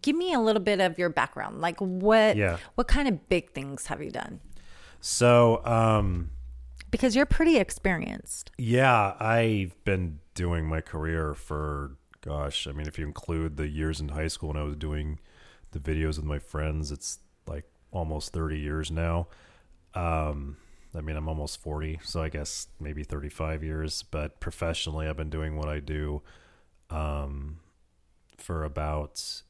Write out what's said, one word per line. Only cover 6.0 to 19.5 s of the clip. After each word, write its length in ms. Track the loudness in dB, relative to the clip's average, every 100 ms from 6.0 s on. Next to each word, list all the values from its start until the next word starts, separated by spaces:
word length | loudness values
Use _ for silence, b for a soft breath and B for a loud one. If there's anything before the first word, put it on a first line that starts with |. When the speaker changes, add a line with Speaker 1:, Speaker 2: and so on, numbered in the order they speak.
| 4 0 -4 -8 -12 -14 -16 -16 -4
Speaker 1:
Because 240 | 2 4 4
you're 100 | 4
pretty 320 | 6 6 6
experienced. 960 | 4 0 -2 0 -4 -8 -10 -12 -12 -4
Speaker 2:
Yeah, 580 | 2 6 8 6 4 0
I've 600 | 2 4 4 2 0 -4 0
been 340 | 0 0 -6 -12 -4
doing 320 | 0 0 0
my 140 | -2
career 520 | -4 -4 -2 -2 -2
for, 600 | -6 -6 -4 -4 -4 -8 -12 _ _
gosh, 480 | -8 -4 -4 -4 -6
I 60 |
mean, 120 | -6 -6
if 140 | -6
you 60 | -8
include 480 | -8 -4 -2 -2 -4
the 120 | -4
years 300 | -2 -2 -2
in 80 | -4
high 180 | -2 -4
school 220 | -4 -6
when 80 | -4
I 60 |
was 120 | -4 -4
doing 420 | -4 -4 -4 -6 b b b b b
the 80 | -8
videos 380 | -2 0 0 -2
with 80 | -2
my 120 | -4
friends, 540 | -4 -4 -2 -2 -4
it's, 280 | -6 -8 -10 _ _ -10
like, 160 | -10 -10 _ _
almost 420 | -6 -4 -4 -4
thirty 260 | -4 -2 -2
years 320 | -2 -4 -2
now. 360 | -2 0 0 -2 b b